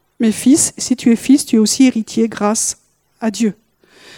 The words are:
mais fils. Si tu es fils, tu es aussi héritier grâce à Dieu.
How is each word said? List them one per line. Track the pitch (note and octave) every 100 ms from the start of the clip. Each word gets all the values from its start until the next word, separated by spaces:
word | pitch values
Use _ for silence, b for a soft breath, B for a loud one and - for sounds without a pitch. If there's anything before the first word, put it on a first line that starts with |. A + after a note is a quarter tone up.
| _ -
mais | A3+
fils. | G#3 B3 D#4+ - -
Si | - B3
tu | B3
es | A3+
fils, | - C#4 -
tu | A3+
es |
aussi | G#3+ - C4
héritier | A#3 G#3+ - A3+
grâce | - G#3 A3+ - - _ _ _ -
à | A3
Dieu. | G3 A3 - _ _ b b b